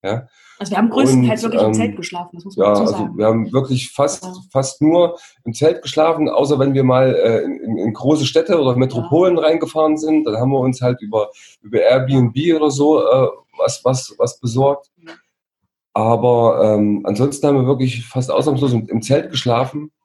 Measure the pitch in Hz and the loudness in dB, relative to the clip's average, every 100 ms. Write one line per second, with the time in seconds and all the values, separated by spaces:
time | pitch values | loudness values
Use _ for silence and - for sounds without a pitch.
0 | 95 117 - _ _ _ 185 185 226 254 | -6 -8 -8 _ _ _ -6 0 0 2
1 | 269 262 - 220 233 226 110 107 107 101 | 4 4 2 0 -2 0 0 2 -2 -4
2 | 170 180 175 - 196 - 104 104 110 107 | -12 -12 -14 -16 -14 0 2 2 0 -2
3 | 92 85 107 113 110 123 131 127 - - | -6 0 0 0 0 -2 0 -4 -4 -4
4 | 139 - 185 185 - 135 131 - 151 170 | -4 -4 -12 -16 -4 -4 -4 0 2 4
5 | 170 175 - _ - 113 151 180 135 - | 2 -2 -20 _ -12 0 0 0 -6 0
6 | 160 156 151 - 139 143 139 135 131 127 | 0 0 0 0 0 2 2 2 2 4
7 | 131 90 101 113 87 - 101 101 104 104 | 4 2 2 0 -2 -8 -6 -4 -4 -2
8 | 123 151 131 160 165 170 131 123 131 123 | 0 0 2 0 0 0 2 0 0 -2
9 | 113 156 185 175 156 165 160 156 156 156 | -2 2 2 2 0 0 -2 -2 0 0
10 | 156 156 151 107 127 135 127 127 127 123 | 0 0 0 -2 0 0 -2 -2 -2 -4
11 | 104 110 107 - - _ 104 110 107 131 | -4 -4 -4 -8 -20 _ -4 2 4 2
12 | 131 135 120 120 165 160 151 135 147 156 | 2 2 2 0 0 2 0 2 2 4
13 | - 131 127 - _ - - - 123 131 | 4 2 2 -4 _ -4 -4 -2 -2 -2
14 | - - 123 - 120 120 139 139 _ _ | -6 -4 -4 -4 -6 0 0 0 _ _
15 | - - _ _ _ _ _ _ _ 104 | -20 -20 _ _ _ _ _ _ _ -4
16 | 110 117 123 120 117 - 110 107 104 104 | 0 0 2 2 2 2 2 2 0 0
17 | - 101 139 143 147 139 127 135 131 117 | -4 -2 -2 0 0 2 0 0 -2 -4
18 | - 131 127 - 147 131 139 120 - 117 | -8 -6 -2 -2 0 0 0 -2 -2 -6
19 | - 139 - 123 123 117 131 147 151 _ | 0 -2 -2 -6 -2 -2 -2 -8 -14 _